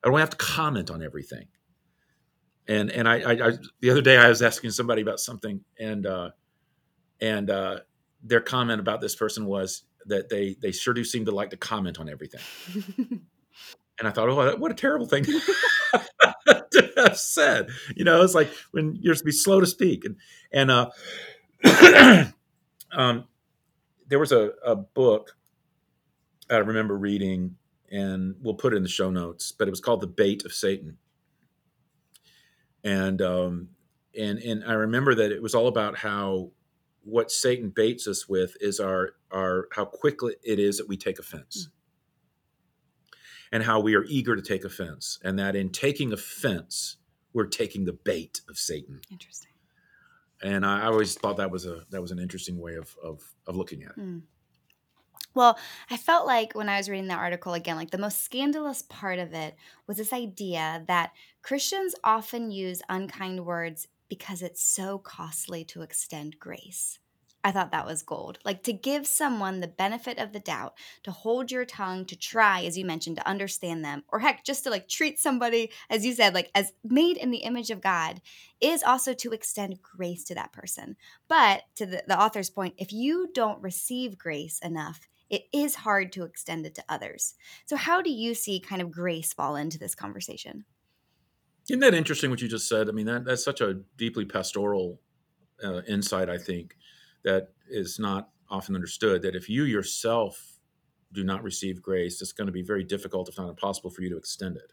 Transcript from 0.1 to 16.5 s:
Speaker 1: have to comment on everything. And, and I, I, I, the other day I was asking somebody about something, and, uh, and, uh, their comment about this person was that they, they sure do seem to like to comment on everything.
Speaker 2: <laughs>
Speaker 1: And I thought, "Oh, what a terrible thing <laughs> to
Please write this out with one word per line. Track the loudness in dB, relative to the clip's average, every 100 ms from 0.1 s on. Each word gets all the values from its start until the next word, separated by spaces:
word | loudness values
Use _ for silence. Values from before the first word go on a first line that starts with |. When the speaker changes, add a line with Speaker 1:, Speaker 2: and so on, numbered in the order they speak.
| 4
Speaker 1:
have | 2
to | -2
comment | -4 -2 0 -2 -4
on | -8
everything. | -8 -10 -12 -14 -16 _ _ _ _ _ _ _ _ _ _ _ -2
And, | 0 0
and | 2 4
I, | 4
I, | 4 4 4
I, | 2 -4 _
the | 4
other | 6
day | 10 12
I | 12
was | 10
asking | 4 2 -2
somebody | -2 0 0
about | 0 -2
something, | -6 -8 -8 -8 -12 -10
and, | -8 -4 -4
uh, | -4 -6 -12 _ _ _ _ _ _ _ _
and, | -2 -2 -2
uh, | -2 -2 -6 -12 _ _ _
their | 0 2
comment | 2 0 0 0
about | -2 -2
this | -4 -4
person | -4 -4 -4
was | -2 -4 -8 -14 _ -4
that | -4 -2
they, | -2 -2 -4
they | -6
sure | -2 -2 0
do |
seem | -2 -2 -2
to |
like | -2 -4
to | -8
comment | -6 -4 -4 -6
on | -10
everything. | -12 -14 -16 -18 -16 -10
Speaker 2:
<laughs> | -10 -8 -6 -6 -8 -12 _ _ -20 -20 -20 _ -6
Speaker 1:
And | -2
I |
thought, | 2 2
"Oh, | 4 4 2
what | -2
a | 0
terrible | 2 2 2
thing | 2
<laughs> | 2 2 2 2 4 4 4 2 0 4 4 6
to | 6